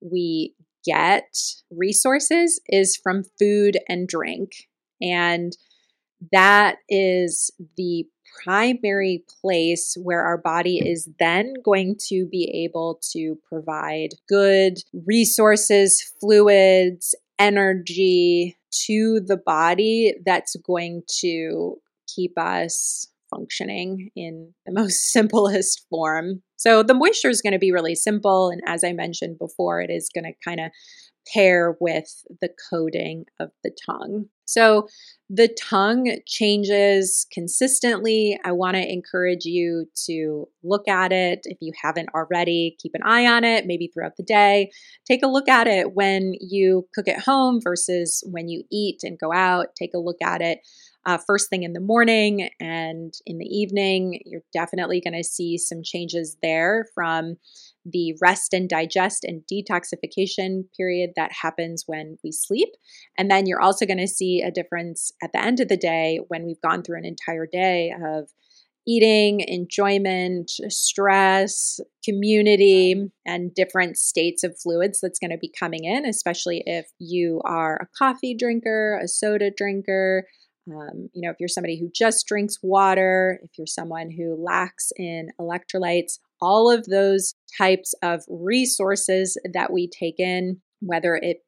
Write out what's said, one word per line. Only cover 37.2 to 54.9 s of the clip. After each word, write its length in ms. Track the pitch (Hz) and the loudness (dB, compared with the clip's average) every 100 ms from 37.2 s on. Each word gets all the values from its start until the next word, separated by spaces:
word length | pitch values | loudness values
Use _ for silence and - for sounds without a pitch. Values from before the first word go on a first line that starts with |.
| - | -4
consistently. 1080 | - 170 - 262 - 247 208 226 220 208 202 | -6 -6 0 0 2 0 0 0 2 2 -2
I 80 | 180 | -2
wanna 260 | 180 185 190 | -2 0 0
encourage 640 | 180 185 - 185 180 180 165 | -2 -6 -6 -2 -2 -2 -2
you 400 | 175 170 170 160 - - | -2 -2 -2 -6 -8 -8
to 400 | 165 156 151 - _ | -4 -4 -6 -10 _
look 240 | 170 202 208 | -4 -2 0
at 240 | 185 185 | 0 2
it. 300 | 185 180 175 | 2 0 -2
If 160 | - - | -6 -14
you 100 | 160 156 | -14 -8
haven't 300 | 151 165 160 160 | -6 -4 -6 -6
already, 600 | 160 175 170 170 165 - | -4 -2 0 0 -2 -6
keep 120 | - 156 | -10 -6
an 80 | - | 0
eye 220 | 233 240 | 4 6
on 160 | 233 | 4
it, 240 | 233 226 180 | 4 2 0
maybe 240 | 175 170 | -4 -6
throughout 240 | 165 165 - | -8 -10 -8
the 60 | |
day. 480 | 185 208 202 202 196 - - - - | 0 4 6 4 0 -6 -20 -10 -2
Take 160 | 254 | 2
a 60 | 269 | 2
look 200 | 269 277 | 2 4
at 200 | 254 233 | 4 4
it 260 | 196 175 | 2 0
when 400 | 185 196 196 190 180 | 0 0 0 -2 -6
you 480 | 180 196 190 185 180 - | -4 0 4 2 0 -6
cook 120 | 196 | -4
at 180 | - - | -2 0
home 340 | 269 254 240 | 2 4 2
versus 640 | 180 175 - 180 165 - - | 0 -4 -2 -2 -2 -6 -8
when 220 | 170 170 | -10 -8
you 160 | 165 - | -10 -6
eat 300 | 208 202 - | -4 -4 -4
and 160 | - 170 | -10 -8
go 120 | 160 | -2
out. 440 | 175 185 180 - - | 2 2 2 -2 -6
Take 180 | 175 | -8
a 60 | 180 | -6
look 180 | 170 175 | -6 -4
at 180 | 175 170 | -2 -2
it, 200 | 170 160 _ _ _ _ 175 | -2 -4 _ _ _ _ -2
uh, 140 | 196 | -2
first 280 | - 202 - | 0 0 0
thing 100 | 185 | -4
in 120 | 170 | -6
the 60 | 175 | -6
morning 680 | 196 233 233 220 208 202 185 - | 0 4 4 4 2 0 -4 -8
and 540 | 165 165 160 165 165 - - | -10 -6 -8 -8 -12 -16 -14
in 100 | 165 | -12
the 80 | - | -6
evening. 720 | 208 202 202 196 190 185 175 - | -4 -2 0 0 0 -2 -6 -12
You're 160 | 165 - | -16 -10
definitely 480 | 165 170 185 180 | -6 -6 -4 -2